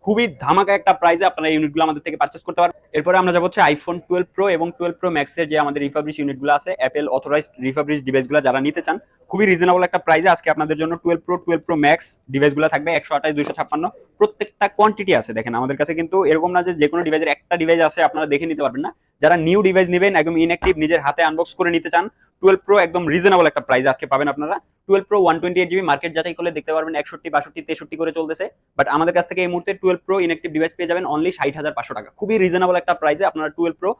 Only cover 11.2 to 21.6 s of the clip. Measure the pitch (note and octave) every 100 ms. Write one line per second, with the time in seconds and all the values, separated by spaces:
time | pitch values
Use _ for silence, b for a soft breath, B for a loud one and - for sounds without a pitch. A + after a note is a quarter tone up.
11.2 | - F3+ F3 E3 - D#3+ C#3+ E3 - -
12.2 | - C3+ D3 C#3+ D#3 D#3 D3+ D#3+ - D3+
13.2 | D#3 D3 D3 - D3+ D3+ F3 - _ _
14.2 | G#3+ - G#3+ _ G3+ - G#3+ G#3+ F#3+ C#3+
15.2 | A2 A2 A#2 A#2 C3 C#3 D3 E3 E3 F#3+
16.2 | E3 D#3 F3 F3+ F3 E3+ D3 E3+ D#3+ D#3
17.2 | D#3 D3 _ F3 D#3+ E3 D#3+ D#3+ D#3+ D#3+
18.2 | D#3 C#3+ E3 D3 C#3 B2+ - - _ _
19.2 | D3+ E3+ D#3+ G3 F#3+ F#3 F3+ F3+ G3 F#3
20.2 | D#3 E3 E3 E3+ F#3 E3 D#3 E3 C#3 D3
21.2 | E3 D#3 E3+ -